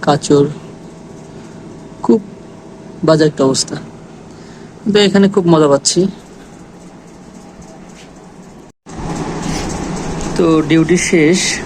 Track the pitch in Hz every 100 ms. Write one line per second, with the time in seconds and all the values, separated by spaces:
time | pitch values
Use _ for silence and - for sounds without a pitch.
0 | - 143 - 143 143 - - - - -
1 | - - - - - - - - - -
2 | - 226 - - - - - - - -
3 | 160 160 156 147 135 131 - - - -
4 | - - - - - - - - - 208
5 | 202 196 196 196 170 160 151 139 - 175
6 | 190 - - - - - - - - -
7 | - - - - - - - - - -
8 | - - - - - - - - - 160
9 | 165 78 - - - - - - - -
10 | - - - - 170 160 151 160 156 180
11 | - 175 151 190 - -